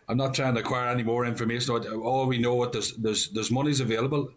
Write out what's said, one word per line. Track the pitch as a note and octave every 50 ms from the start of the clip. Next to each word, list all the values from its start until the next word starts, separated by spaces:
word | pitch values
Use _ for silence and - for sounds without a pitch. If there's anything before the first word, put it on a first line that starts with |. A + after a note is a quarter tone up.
| - -
I'm | A2+
not | B2+ C3+ C3 C3
trying | - C#3 C3 B2
to | A2+
acquire | G#2 - C3 B2 B2 B2
any | B2 B2 A2+
more | A2+ A#2 A#2+ B2
information. | A#2+ A2 A2 A#2+ A2 A#2 B2 B2 C3+ A#2
All | A2+ G#2 G#2 A2 A2 A2+ A#2+ C3 C3+ C3 B2+
we | B2+ A#2
know | A#2+ B2 B2
what | B2 A#2+ A#2+
there's, | B2 A2 G2+ - -
there's, | A2+ A2 A2 G#2+ G2+ - -
there's | G2 A2 G#2 -
monies | B2 C3 D3 D3+ C#3+ B2+
available, | C3 A2 A2+ A2 A#2+ C3+ D3+ C#3+ - - -